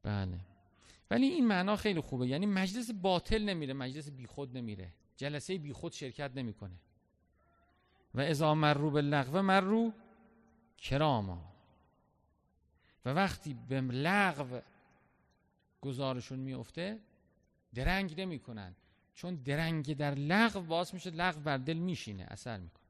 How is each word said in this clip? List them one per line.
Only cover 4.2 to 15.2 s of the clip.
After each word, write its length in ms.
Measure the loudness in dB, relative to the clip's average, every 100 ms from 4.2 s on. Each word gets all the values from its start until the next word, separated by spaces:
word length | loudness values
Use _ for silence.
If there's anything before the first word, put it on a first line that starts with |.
| -12 -10 -8 -6
نمیره، 360 | -6 -6 -10 -14 _ -8
جلسهٔ 420 | -6 -6 -4 -6
بیخود 340 | -6 -8 -8
شرکت 380 | -8 -10 -8 -8
نمی‌کنه. 400 | -4 -6 -6 -12 -14 _ _ _ _ _ _ _ _ _ _ _ _ _
و 60 | -2
اذا 340 | 0 4 4
مروا 360 | 6 6 4 4
باللغو 520 | 2 4 2 2 2
مروا 500 | 4 4 4 2 2 -2 -18 -20 -20 _ _ _ _ -14
کراما. 760 | -2 2 4 4 0 -6 -10 -20 _ _ _ _ _ _ _ _ _ _ _ _ _ _
و 40 | -2
وقتی 460 | 2 2 0 -8 -10 -2
به 120 | -2
لغو 800 | 0 0 2 4 4 0 -6 -6 -12 _ _ _ _ _